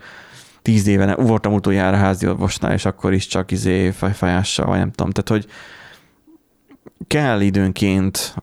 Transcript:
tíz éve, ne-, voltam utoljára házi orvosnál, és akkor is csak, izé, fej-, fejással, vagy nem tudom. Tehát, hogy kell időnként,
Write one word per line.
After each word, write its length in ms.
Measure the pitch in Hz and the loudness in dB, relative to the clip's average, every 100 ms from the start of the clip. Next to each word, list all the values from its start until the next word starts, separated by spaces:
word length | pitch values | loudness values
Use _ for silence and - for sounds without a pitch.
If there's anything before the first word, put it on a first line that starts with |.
| - - - - - _ | -10 -20 -20 -20 -20 _
tíz 240 | - 110 101 | 0 2 4
éve, 180 | 98 | 2
ne-, 100 | 98 | 2
voltam 380 | 87 120 110 104 | 2 2 2 2
utoljára 440 | 104 - 98 95 98 | 0 2 2 2 2
házi 320 | 98 92 95 | 2 2 -2
orvosnál, 440 | 92 98 - - | 0 -2 -2 -2
és 120 | 95 | -2
akkor 280 | 101 - 101 | -2 -2 0
is 140 | 95 - | 0 -2
csak, 240 | 95 92 | -4 -4
izé, 400 | 95 92 92 92 | -2 0 0 0
fej-, 220 | 92 92 | -2 -4
fejással, 520 | 98 90 90 98 - 90 | -2 0 0 -2 -2 -2
vagy 120 | 92 | 0
nem 120 | 92 | -2
tudom. 200 | - 90 | -2 -4
Tehát, 180 | 101 98 | -2 0
hogy 240 | 107 101 - - - - - _ _ _ 320 _ _ _ - - - - | -2 -2 -14 -20 -20 -20 -20 _ _ _ -20 _ _ _ -20 -20 -18 -4
kell 340 | 151 143 110 | 0 0 2
időnként, 920 | 101 98 95 92 101 95 95 - - - | 2 2 0 2 2 2 0 -2 -8 -8